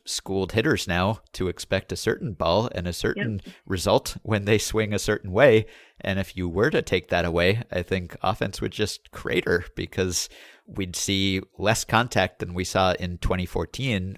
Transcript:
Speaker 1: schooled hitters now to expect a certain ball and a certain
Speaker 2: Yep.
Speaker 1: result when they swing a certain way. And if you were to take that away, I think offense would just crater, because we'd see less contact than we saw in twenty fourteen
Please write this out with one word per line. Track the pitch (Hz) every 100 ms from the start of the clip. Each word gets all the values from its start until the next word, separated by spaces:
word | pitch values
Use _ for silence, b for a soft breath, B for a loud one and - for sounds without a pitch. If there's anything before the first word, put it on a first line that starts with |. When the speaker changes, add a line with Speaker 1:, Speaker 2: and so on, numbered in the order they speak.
Speaker 1:
schooled | - - - 95 92
hitters | 110 135 104 -
now | 87 95 110 _
to | - 92
expect | 85 - 95 -
a | 90
certain | - - 156
ball | 90 82 92 120
and | - 90
a |
certain | 87 110 - 131 104
Speaker 2:
Yep. | - b -
Speaker 1:
result | 92 98 107 - -
when | - 107
they | 98 107
swing | - 110 107
a | 101
certain | - 107 95
way. | 95 139 110 107 b b b
And | - 95
if | 92 -
you | 90
were | 85 131
to | 156
take | - 95 -
that | 87
away, | 87 85 87 110 -
I | 90
think | 87 92 87 -
offense | - 101 104 -
would | 107
just | - 104 - -
crater, | - - - - 87 -
because | - 92 - 92 87 - b b b -
we'd | - 95 85
see | - 98 98 95 - -
less | 98 113
contact | - 113 120 - 95 -
than | 90
we | 87
saw | 90 98 95 90
in | 90 87
twenty | - 92 90
fourteen | - 82 - 131 104 92